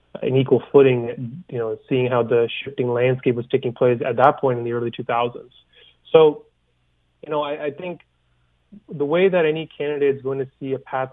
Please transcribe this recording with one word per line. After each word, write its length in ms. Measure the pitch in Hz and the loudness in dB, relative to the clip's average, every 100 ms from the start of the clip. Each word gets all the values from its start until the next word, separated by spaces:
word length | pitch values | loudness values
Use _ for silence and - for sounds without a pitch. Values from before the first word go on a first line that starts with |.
| _ - | _ -10
an 140 | - 131 | -2 0
equal 260 | 131 120 - | 2 2 4
footing, 720 | 143 135 123 117 123 120 151 - | 6 6 4 -2 -8 -12 -14 -10
you 80 | 123 | -6
know, 200 | 113 110 _ | -6 -8 _
seeing 180 | 131 123 | -2 0
how 120 | 123 | 0
the 260 | 117 120 117 - | 2 2 0 -4
shifting 280 | 135 139 123 | -10 -6 -4
landscape 420 | 120 127 127 135 | 0 0 0 0
was 120 | 120 117 | -2 -2
taking 220 | 131 127 | -4 -4
place 280 | 113 127 120 | 0 0 2
at 120 | 139 117 | -2 2
that 240 | 135 - | 2 2
point 180 | 135 120 | -2 -2
in 60 | |
the 80 | 120 | -4
early 180 | 120 117 | -4 -6
two 140 | - | -6
thousands. 480 | 127 117 120 127 - _ _ _ _ _ - | -4 -2 -2 -6 -18 _ _ _ _ _ 4
So, 360 | 160 156 147 - _ _ _ _ _ _ _ | 6 6 4 -8 _ _ _ _ _ _ _
you 80 | - | -8
know, 120 | 151 | -6
I, 240 | 147 147 147 | -6 -6 -8
I 40 | |
think 300 | 135 180 170 _ _ _ _ _ _ _ - - | -8 -12 -14 _ _ _ _ _ _ _ -20 -18
the 160 | 160 | -6
way 240 | 143 170 190 | -2 2 2
that 160 | 180 | 2
any 240 | 156 160 156 - | 0 -2 -6 -8
candidate 380 | 143 147 143 135 | -6 0 0 0
is 60 | |
going 160 | 131 135 | -4 -6
to 100 | 131 _ | -8 _
see 140 | 135 | -8
a 60 | 131 | -8
path 320 | - 131 131 | -6 -6 -6